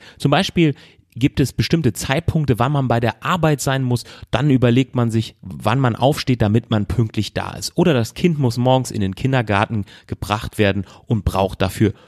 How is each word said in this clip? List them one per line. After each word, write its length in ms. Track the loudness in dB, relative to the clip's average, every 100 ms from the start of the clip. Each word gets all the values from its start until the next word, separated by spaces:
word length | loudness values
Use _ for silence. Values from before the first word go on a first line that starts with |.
| -20 -6
Zum 120 | 0
Beispiel 440 | 0 0 2 0 0 -10 _ _
gibt 260 | -2 -2 0
es 120 | -2
bestimmte 400 | 0 0 0 0
Zeitpunkte, 640 | -2 -4 -4 -2 -2 0 0
wann 140 | 0
man 160 | 0 0
bei 100 | 0
der 240 | -2 -4
Arbeit 380 | -4 0 0 0
sein 220 | 0 -2
muss. 220 | 0 -2 -4 -20 -4
Dann 180 | 0 2
überlegt 460 | 4 4 4 2
man 160 | 0 0
sich, 260 | 0 -2 -8
wann 360 | -16 -6 -2 0
man 160 | 0
aufsteht, 460 | 2 0 0 0 0
damit 300 | 2 2 2
man 160 | -2 0
pünktlich 480 | -2 -2 -2 -6
da 160 | -6 -8
ist. 260 | -8 -6 0
Oder 160 | 2
das 220 | 2 -2
Kind 240 | 0 0 2
muss 180 | 0 0
morgens 340 | 2 2 0
in 120 | -4
den 120 | -4
Kindergarten 720 | -2 -2 0 0 0 0 -2 -6 -12 -14
gebracht 500 | -10 -4 -4 -4 0
werden 300 | 0 0 -6 -10 -4
und 200 | -2 0
braucht 340 | 0 -2 -2
dafür 320 | -4 0 0 0